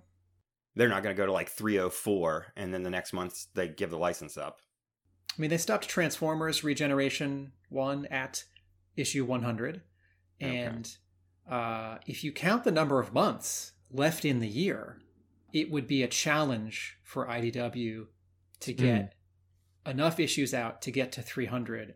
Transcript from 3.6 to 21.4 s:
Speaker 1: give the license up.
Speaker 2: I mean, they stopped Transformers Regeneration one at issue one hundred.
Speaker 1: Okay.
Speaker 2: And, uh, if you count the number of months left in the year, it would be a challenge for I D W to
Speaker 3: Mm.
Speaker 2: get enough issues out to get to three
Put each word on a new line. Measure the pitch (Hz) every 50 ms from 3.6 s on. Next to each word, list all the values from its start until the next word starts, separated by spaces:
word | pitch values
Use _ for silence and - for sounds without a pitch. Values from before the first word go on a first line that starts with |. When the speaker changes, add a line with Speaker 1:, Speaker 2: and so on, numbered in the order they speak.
| 90 85
Speaker 1:
give | 78 - 101 87
the | 82 80
license | 87 87 82 - 80 73 - -
up. | 71 71 - - _ _ _ _ _ _ _ _ _ _ _ _ _ - - -
Speaker 2:
I |
mean, | 156 151
they | 170 165
stopped | 165 - 220 208 - -
Transformers | - - 170 156 - - 165 156 156 156 160 160 151 - -
Regeneration | 151 143 143 156 143 139 139 139 135 - - 156 143 139 139 139 135 - _ _ _
one | - 135 131 135 139 143 143 -
at | 139 131 131 135 - - - - _ - _ _ _ _ _ _ _ -
issue | 139 - - 139 131
one | 120 127 123 117
hundred. | 120 117 107 117 135 165 190 - _ _ _ _ _ _ _ _ _ _ _
Speaker 1:
Okay. | 139 135 127 123
Speaker 2:
And, | 120 117 113 117 113 - - - _ _ _ _ _ _ _ _ _ -
uh, | - 123 117 117 113 113 110 113 113 - -
if | - - - -
you | 151
count | - - - 175 214 240 240
the | 240
number | 180 156 156 143 139 131
of | 117 101 110
months | 131 170 - 117 113 - - - - - - - _ _ _
left | 127 131 143 156 165 - -
in | 151 135 120
the | 117 107
year, | 104 123 180 202 - 214 - - - - - _ _ _ _ _ _ _ _ _ -
it | 156 151 -
would | 156 147 127 -
be | 147 135 127
a | 120
challenge | - - - 156 147 151 156 139 123 110 107 110 107 - - - - - _
for | - - 131 127 123
I | 117 120
D | 117 117
W | 113 123 120 120 120 123 120 113 110 113 110 - _ _ _ _ _ _ _ _ - _
to | - - 120
Speaker 3:
Mm. | 117
Speaker 2:
get | 127 127 117 107 98 98 - _ _ _ _ _ _ _ _ _ _ _ _ _ _
enough | 151 131 131 147 165 165 165
issues | 165 139 - - 139 123 -
out | 127 120 113 - - -
to | -
get | 117 131 131 123 -
to | -
three | 120 - - 135